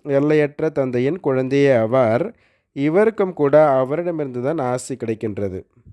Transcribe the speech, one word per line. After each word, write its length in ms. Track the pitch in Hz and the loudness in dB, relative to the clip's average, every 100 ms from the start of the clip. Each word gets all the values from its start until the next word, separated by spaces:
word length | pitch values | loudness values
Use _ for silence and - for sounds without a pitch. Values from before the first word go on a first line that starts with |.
எல்லையற்ற 640 | 151 139 147 151 147 143 156 | -4 0 2 0 0 -2 -6
தந்தையின் 520 | 151 131 123 131 180 | -2 -2 -2 -2 -2
குழந்தையே 560 | 147 131 131 139 143 123 | -2 -2 0 2 4 4
ஆவார். 580 | 110 131 117 117 196 - _ _ _ | 2 2 2 2 -2 -10 _ _ _
இவருக்கும் 600 | - 143 175 220 220 190 | -4 0 2 2 2 -4
கூட 380 | 170 143 151 151 | 0 4 6 6
அவரிடமிருந்து 720 | 131 131 151 175 160 139 123 | 4 0 -2 -4 -4 -6 -4
தான் 160 | 127 165 | -4 -2
ஆஸ்தி 380 | 127 123 - 131 | -2 -4 -6 -8
கிடைக்கின்றது. 680 | 113 110 110 98 101 92 - _ - | -6 -4 -4 -4 -6 -6 -14 _ -20